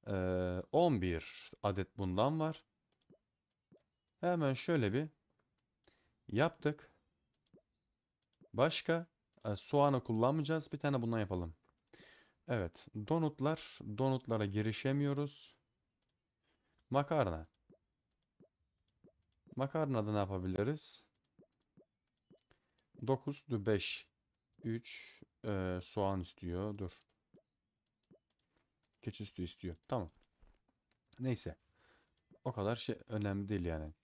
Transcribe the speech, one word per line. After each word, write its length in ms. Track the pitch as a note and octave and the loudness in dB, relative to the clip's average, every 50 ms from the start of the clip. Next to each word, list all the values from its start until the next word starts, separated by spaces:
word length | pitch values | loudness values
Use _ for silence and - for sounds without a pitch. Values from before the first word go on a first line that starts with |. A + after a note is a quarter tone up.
| - | -4
Ee, 560 | - G2+ F#2+ F#2 F#2 F#2 F#2 F#2 F2+ F2+ F2+ F#2+ - - | -2 0 0 2 2 2 2 2 0 0 -2 -4 2 4
on 300 | D3 F3 F3 C#3+ G#2 F2 | 4 6 6 4 4 2
bir 500 | F2+ E2+ D#2+ - - - - - - - _ - | 2 0 0 -4 -8 -14 -14 -16 -18 -16 _ -2
adet 360 | G#2 G2 G2 F#2 - _ - | 0 0 0 -2 -4 _ -4
bundan 420 | G2 F#2 F2+ F#2+ A2+ C3+ D#3 D#3+ | -2 0 4 4 4 4 4 2
var. 240 | D#3 D#3+ D#3 - _ _ _ _ _ _ _ _ _ _ - _ _ _ _ _ _ _ _ _ _ _ - _ _ _ _ _ _ _ _ _ | 0 -2 -2 -6 _ _ _ _ _ _ _ _ _ _ -20 _ _ _ _ _ _ _ _ _ _ _ -20 _ _ _ _ _ _ _ _ _
Hemen 340 | - F3 F3+ E3+ D#3 C3+ C3 | 0 0 2 2 2 2 0
şöyle 380 | B2 - - E3+ D3+ A2+ G2+ G2+ | 0 0 2 2 4 4 4 2
bir 160 | C3 D#3 D#3 _ _ _ _ _ _ _ _ _ _ _ _ _ _ _ - _ _ _ _ _ _ _ - | 2 0 -2 _ _ _ _ _ _ _ _ _ _ _ _ _ _ _ -20 _ _ _ _ _ _ _ -4
yaptık. 640 | F#2+ G#2+ D3 E3 - - - D3+ D3 - - - _ _ _ _ _ _ _ _ _ _ _ _ _ - _ _ _ _ _ _ _ _ _ _ _ _ _ _ _ _ - - - | 2 2 2 2 2 0 -2 -2 -2 -2 -10 -20 _ _ _ _ _ _ _ _ _ _ _ _ _ -20 _ _ _ _ _ _ _ _ _ _ _ _ _ _ _ _ -20 -8 2
Başka? 520 | G#2 C3 D#3+ D#3+ - - - E3 E3 E3+ - _ _ _ _ _ - - | 2 4 4 4 0 0 2 0 0 0 -6 _ _ _ _ _ -8 -4
Ee, 120 | G#2+ G2+ | -4 -4
soğanı 480 | G2 - - - C#3+ C#3+ C#3+ C#3 B2+ - | -4 -4 0 4 6 6 6 4 2 0
kullanmayacağız. 680 | - A2+ A2 A#2 B2+ D3 D#3+ D3 C#3 D#3+ D#3+ D3+ - - | 0 2 4 4 4 4 2 0 0 -2 -2 -2 -4 -8
Bir 60 | C#3+ | -2
tane 240 | - D3 C#3 B2+ A#2 | -2 0 0 0 0
bundan 160 | A#2 A#2 A2+ | 0 0 0
yapalım. 360 | G#2+ F#2+ G2 F2+ F2 E2 D#2+ _ _ _ _ _ _ _ - - - - - - - _ _ _ _ - | 0 0 -2 -2 -2 -4 -8 _ _ _ _ _ _ _ -20 -20 -20 -20 -20 -20 -20 _ _ _ _ -4
Evet. 380 | B2 A2+ F#2 E2+ - - - - _ G#2+ G#2 G2+ | -2 -2 -2 -4 -6 -12 -20 -10 _ -8 -2 0
Donutlar. 680 | D#3+ E3 D#3+ D3+ D3+ - C3 D3 D#3+ D#3+ - - - - - - G#2 G#2 | 0 2 2 0 0 0 0 0 0 -2 -6 -14 -14 -12 -10 -10 -2 0
Donutlara 480 | C3 C3+ C3+ B2+ - - A#2 A2 G#2 | 2 2 2 0 0 0 0 0 0
girişemiyoruz. 1120 | G2+ G2 G#2+ G#2+ A2 G#2+ - - C3+ C3+ C#3+ C#3+ C#3+ C#3 C#3 D3 C#3+ C#3+ - - - - _ _ _ _ _ _ _ _ _ _ _ _ _ _ _ _ _ _ _ _ _ _ _ _ _ _ _ | 0 0 0 0 0 0 0 0 0 2 2 2 2 0 0 -2 -4 -6 -12 -20 -20 -20 _ _ _ _ _ _ _ _ _ _ _ _ _ _ _ _ _ _ _ _ _ _ _ _ _ _ _
Makarna. 560 | B2 C3+ C#3+ - E3 D3+ B2+ F#2+ E2 D#2+ D#2+ - _ _ _ _ - _ _ _ _ _ _ _ _ _ _ _ _ _ - _ _ _ _ _ _ _ _ _ _ _ _ - _ _ _ _ _ _ _ - - | 2 2 2 4 2 2 4 2 0 -2 -6 -12 _ _ _ _ -20 _ _ _ _ _ _ _ _ _ _ _ _ _ -20 _ _ _ _ _ _ _ _ _ _ _ _ -20 _ _ _ _ _ _ _ -12 -4
Makarnada 560 | - C3 C#3 - D#3+ D#3 C#3+ C3 A2+ G#2 G#2+ G#2+ | -4 -4 -2 0 0 0 2 2 0 2 2 2
ne 60 | G#2 | 2
yapabiliriz? 880 | G2+ F#2+ G2 F#2 F2+ F#2 F#2 F#2 G#2 A#2+ D3+ D3 - - - - - _ _ _ _ _ _ _ - _ _ _ _ _ _ - - _ _ _ _ _ _ _ _ _ - _ _ _ _ _ _ _ _ _ _ _ _ - - | 2 2 0 -2 0 0 0 2 0 0 0 -2 -4 -8 -8 -10 -14 _ _ _ _ _ _ _ -20 _ _ _ _ _ _ -20 -20 _ _ _ _ _ _ _ _ _ -20 _ _ _ _ _ _ _ _ _ _ _ _ -8 -2
Dokuz, 380 | A2+ C3+ B2+ - - C#3+ - - - | -2 -2 0 -2 -8 -8 -8 -6 -4
dur, 160 | B2+ G#2+ G2 | -2 -2 2
beş. 420 | G#2+ G#2+ G2 - - - - - _ _ _ _ _ _ _ _ _ _ _ - | 2 2 4 2 0 -2 -4 -8 _ _ _ _ _ _ _ _ _ _ _ -6
Üç, 560 | A#2 A2+ A#2 - - - - - - - - - _ _ _ - | -4 -4 -4 -6 -8 -12 -12 -12 -16 -20 -20 -20 _ _ _ -4
e, 360 | A2 G#2 F#2+ F#2 F#2 F#2 F2+ F2 | -2 -2 0 0 0 -2 -2 -4
soğan 380 | - - G#2+ G2 G2 G2 F#2+ | -4 -2 2 2 2 2 0
istiyor. 580 | F2 - - - - F2 E2+ F2+ G2 G#2+ G#2 G#2 | -2 -6 -10 -10 -6 -4 -2 -2 -2 -4 -4 -4
Dur. 120 | G2 E2+ - - _ _ _ _ _ _ _ - _ _ _ _ _ _ _ _ _ _ _ _ _ _ - _ _ _ _ _ _ _ _ _ _ _ _ _ _ _ _ _ - | -6 -8 -8 -12 _ _ _ _ _ _ _ -20 _ _ _ _ _ _ _ _ _ _ _ _ _ _ -20 _ _ _ _ _ _ _ _ _ _ _ _ _ _ _ _ _ -10
Keçi 240 | A#2 G#2+ - G#2+ | -10 -8 -8 -10
sütü 160 | G2 - - F2+ | -10 -6 -6 -8
istiyor. 340 | E2+ - _ - F2+ E2 - _ _ | -8 -8 _ -10 -10 -10 -10 _ _
Tamam. 220 | C3 B2 F#2+ E2 _ _ _ _ _ _ - - - _ _ _ _ _ _ _ _ _ _ _ - - | -4 -4 -4 -4 _ _ _ _ _ _ -20 -20 -20 _ _ _ _ _ _ _ _ _ _ _ -12 -6
Neyse. 360 | B2+ C3 A#2+ - - - - _ _ _ _ _ _ _ - _ _ _ _ _ _ _ - - _ | -2 -2 -2 -2 -4 -8 -8 _ _ _ _ _ _ _ -20 _ _ _ _ _ _ _ -20 -8 _
O 80 | B2+ A#2+ | -6 -4
kadar 240 | G#2+ G2 G#2 A#2+ | 0 0 0 0
şey 220 | A#2 - - A2+ - - - | -2 -2 -4 -6 -6 -6 -6
önemli 400 | A2 G#2+ G#2 G2+ G2 G2+ G2+ G2 | -2 -2 0 0 0 -2 0 0
değil 160 | G#2+ G2 F2 | 0 0 0
yani. 280 | F2 E2 D#2 D#2 D#2 D#2 _ | 0 -2 -2 -4 -8 -10 _